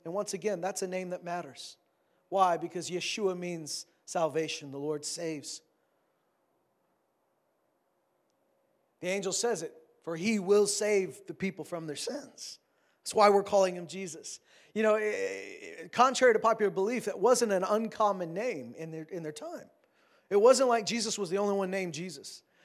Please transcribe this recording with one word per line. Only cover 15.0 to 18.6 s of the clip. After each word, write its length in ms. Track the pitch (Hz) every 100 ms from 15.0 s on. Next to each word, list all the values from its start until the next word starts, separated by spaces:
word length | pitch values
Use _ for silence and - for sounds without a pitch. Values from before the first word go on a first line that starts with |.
| 214 196 190 190 - - 196 - 170
contrary 440 | - 254 254 254
to 40 | 220
popular 320 | 226 220 202
belief, 360 | 180 196 247 208
that 120 | 165
wasn't 320 | 202 247 240
an 140 | 196
uncommon 680 | 185 208 226 - 214 190 170
name 440 | 170 247 175